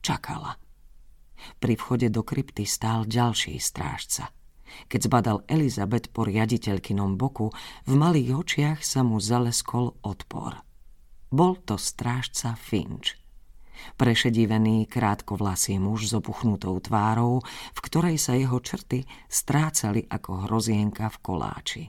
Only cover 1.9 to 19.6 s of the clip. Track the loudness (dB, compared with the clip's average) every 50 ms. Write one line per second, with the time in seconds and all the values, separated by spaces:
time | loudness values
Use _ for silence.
1.9 | 0 2 2 2 2 0 -2 -2 -2 -4 -4 -4 -4 -6 -2 -2 -2 -2 0 0
2.9 | 0 0 0 0 2 2 2 4 2 0 -2 -4 -4 -4 -4 -4 -4 -4 -6 -6
3.9 | -6 -6 -6 -6 -6 -6 -6 -10 -14 -18 -20 -20 -20 -20 -20 -20 -20 -20 -16 -4
4.9 | -2 0 2 4 4 4 4 4 0 -2 -2 0 2 2 2 2 0 -2 -2 0
5.9 | 0 -2 -2 -2 -4 -2 -2 0 2 2 2 2 2 0 0 0 -2 -2 -2 -2
6.9 | -2 0 0 0 0 0 0 -2 -2 -2 -4 -4 -4 -8 -16 -16 -18 -12 -2 2
7.9 | 4 4 6 6 4 4 2 2 0 -2 0 -2 0 2 2 0 0 -2 -4 -2
8.9 | 0 2 2 4 2 2 2 2 2 2 2 2 0 -2 -4 -2 0 0 0 0
9.9 | -4 -6 -8 -8 -8 -8 -12 -12 -10 -8 -8 -8 -10 -12 -16 -20 -20 -20 -20 -20
10.9 | -20 -20 -20 -20 -20 -20 -10 -2 2 4 4 4 4 0 -2 -4 -4 -2 -2 -6
11.9 | -6 -4 -4 -2 -2 -2 -4 -4 -6 -4 -4 -4 -6 -6 -6 -2 0 0 0 -2
12.9 | -6 -6 -6 -8 -8 -8 -20 -20 -20 -20 -20 -20 -20 -20 -20 -20 -18 -18 -18 -18
13.9 | 0 2 4 4 4 4 4 2 4 4 4 4 4 4 4 6 4 4 2 2
14.9 | 0 0 2 2 0 0 -2 -6 -4 -2 -2 -2 0 -2 -2 0 0 0 0 0
15.9 | 0 -2 -2 0 -2 -2 -2 -2 -8 0 2 2 2 2 0 -2 -2 -2 -2 0
16.9 | 2 2 4 4 4 4 4 4 2 0 -2 -4 -14 -14 -14 -12 -12 -12 -12 -2
17.9 | 0 2 2 2 2 0 0 2 2 2 2 2 0 -2 -2 -4 -8 -8 -6 -4
18.9 | -4 -4 -4 -6 -16 -20 -16 -4 -4 -4 0 2 2 2